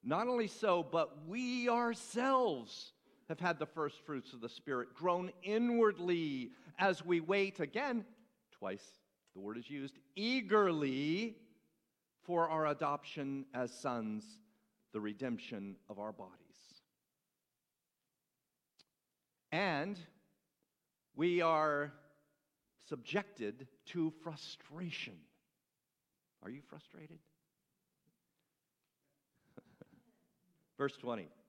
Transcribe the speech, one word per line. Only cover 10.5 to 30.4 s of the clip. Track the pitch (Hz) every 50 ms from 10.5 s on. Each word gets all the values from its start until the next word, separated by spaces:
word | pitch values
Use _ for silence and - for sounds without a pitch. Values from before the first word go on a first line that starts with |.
| 202 214 208 185 165 156 147 135 131 131 143 151 160 190 220 233 220 - - - _ _ _ _ _ _ _ _ _ _ _ _ _ _ _
for | - 175 170 165 160
our | 160 160 156
adoption | 151 147 143 160 143 143 143 - - - 156 143 139 139 139 135 - -
as | 123 127 120 -
sons, | - - 139 123 120 110 107 107 107 107 - - - _ _ _ _ _ _ _ _ _ _ -
the | 107
redemption | 104 104 107 101 135 127 120 104 - - 120 104 98 101 98 92 _ _
of | 107 98
our | 104 107 107
bodies." | - 98 92 - - - _ _ - - - - - _ _ _ _ _ _ _ _ _ _ _ _ _ _ _ _ _ _ _ _ _ _ _ _ _ _ _ _ _ _ _ _ _ _ _ _ _ _ _ _ - _ _ _ _ _ _ _ _ _ _ _ _ _
And | - 160 202 190 160 139 147 190 208 180 170 - - _ _ _ _ _ _ _ _ _ _ _ _ _ _ _ _ _ _ _ _
we | 123 156 180 175 175 170
are | 165 165 156 156 151 147 143 147 147 - - - - _ _ _ _ _ _ _ _ _ _ _ _ _ _ - -
subjected | 156 131 117 - - 202 196 - - - 113 104 104 123 135 127 _ _ _
to | - - 175 160 160 156 160 -
frustration. | 165 156 147 - - - - - - 143 165 180 175 - - - 123 98 82 76 _ _ _ _ _ _ _ _ _ _ _ _ _ _ _ _ _ _ _ _ _ _ _ -
Are | 92
you | 120 143 139
frustrated? | _ - 156 - _ - - 156 151 160 156 _ _ _ _ _ _ _ _ _ _ _ _ _ _ _ _ _ _ _ _ _ _ _ _ _ _ _ _ _ _ _ _ _ _ _ _ _ _ _ _ _ _ _ _ _ _ _
<laughs> | - _ _ _ _ - _ - - _ _ _ _ _ _ _ _